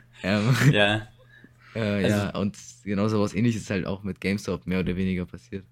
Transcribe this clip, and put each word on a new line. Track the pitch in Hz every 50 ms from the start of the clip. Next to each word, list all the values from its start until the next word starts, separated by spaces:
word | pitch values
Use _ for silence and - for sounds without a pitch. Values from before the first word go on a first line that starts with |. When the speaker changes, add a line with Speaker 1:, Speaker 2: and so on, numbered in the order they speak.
| - _ - -
Speaker 1:
Ähm, | - 92 101 104 104 117 127 113 120 139
Speaker 2:
Ja. | 143 104 101 101 107 110 110 - - - - - - - - - _ _ - - -
Speaker 1:
äh, | 117 113 104 101 101 95
Speaker 2:
Also | 95
Speaker 1:
ja, | 104 104 101 90 85
und | - 98 104 - - - - - - -
genau | 95 104 95 104 110
sowas | 110 107 101 104 -
Ähnliches | 90 117 120 117 104
ist | - -
halt | 107 95 -
auch | - 98 95
mit | 101 98 92 -
GameStop | - 92 98 107 - - 92 80 -
mehr | - 90 95
oder | 90 85 87
weniger | 90 95 92 92 90 90
passiert. | - - 87 - - - 98 - -